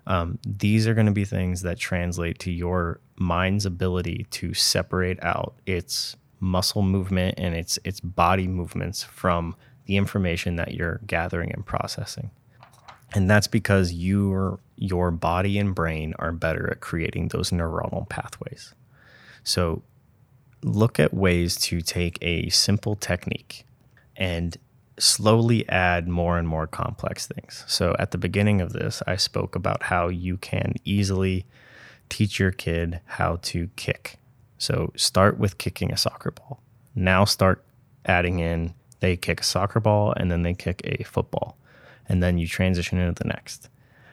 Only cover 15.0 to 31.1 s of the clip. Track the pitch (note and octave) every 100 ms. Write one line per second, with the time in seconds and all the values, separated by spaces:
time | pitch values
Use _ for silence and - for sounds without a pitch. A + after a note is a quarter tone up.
15 | F2 E2 E2 F2+ G2+ G2+ G2+ F2+ E2 D#2
16 | D#2 - E2 E2 E2 F2 F2 - - E2+
17 | D#2+ F2+ E2+ - F#2+ F2 E2 E2+ E2+ -
18 | F#2 - - - - - - _ _ _
19 | - - - - - - E2+ D#2+ - _
20 | _ _ _ _ _ - A2+ G#2 A#2 -
21 | - - F#2+ F2 F2 - - F2 E2 F2+
22 | E2+ - F2 E2+ F2 - - G2+ A2+ G#2
23 | - F2+ - - - - - _ _ _
24 | _ - F#2 E2+ E2+ - _ _ _ -
25 | - - G#2+ A2+ A#2 A2+ - F#2 F2+ F2
26 | F2 F2 E2+ F2 E2 D#2+ D#2+ - - -
27 | - - - - - - - - F2 -
28 | G2 F2+ F2+ G2 G#2 G2+ F2+ - G#2+ -
29 | - - - G#2 G2 - G2+ G2 - F2+
30 | F2 F2 F2+ F2+ - G2+ - - - G2+
31 | G2